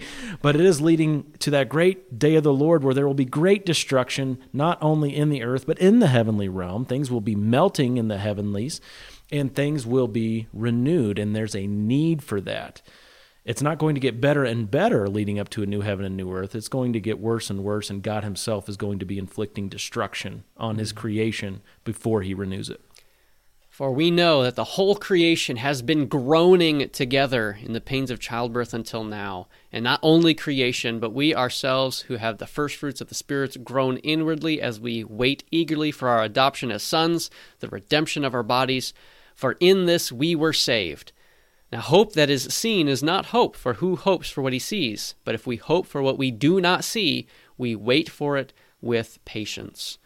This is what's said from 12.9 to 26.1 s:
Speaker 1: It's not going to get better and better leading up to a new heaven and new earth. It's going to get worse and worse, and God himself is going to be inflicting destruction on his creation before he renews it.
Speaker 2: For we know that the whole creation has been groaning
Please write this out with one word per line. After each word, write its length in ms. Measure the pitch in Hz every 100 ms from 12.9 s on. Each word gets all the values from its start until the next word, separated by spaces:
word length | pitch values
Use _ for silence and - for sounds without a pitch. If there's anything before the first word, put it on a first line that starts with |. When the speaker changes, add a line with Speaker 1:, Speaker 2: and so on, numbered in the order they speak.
| - - - _ _
Speaker 1:
It's 160 | - 113
not 140 | 143 156
going 180 | 156
to 60 | 143
get 180 | 127 113
better 220 | 139 147
and 260 | 127 117 107
better 360 | 135 214 165 101
leading 320 | 104 104 101
up 120 | 101
to 120 | -
a 40 | 101
new 160 | 101
heaven 240 | 104 98 98
and 100 | 95
new 160 | 92
earth. 220 | 92 98
It's 120 | 117 -
going 280 | 135 127
to 60 | 117
get 200 | 101 104
worse 300 | 110 113 -
and 120 | 98
worse, 280 | 98 104 104
and 120 | 101
God 220 | 98 107
himself 460 | 104 92 - 104 101
is 80 | 95
going 220 | 101 101
to 40 |
be 140 | 92 98
inflicting 500 | 95 - 107 - 98
destruction 760 | 98 - 120 101 - - 107 - -
on 220 | 113 107
his 140 | 107
creation 680 | 107 117 107 110 104 101 95 _ _
before 380 | - 104 113 110
he 100 | 95
renews 380 | 95 95 98 -
it. 100 | - _ - _ _ _ _ _ _ _
Speaker 2:
For 240 | - 139
we 180 | 131 170
know 320 | 170 170 147
that 140 | 127 123
the 80 |
whole 300 | 113 - 196 202
creation 640 | - 185 165 165 - 123
has 240 | 135 139
been 240 | 117 156
groaning 800 | 139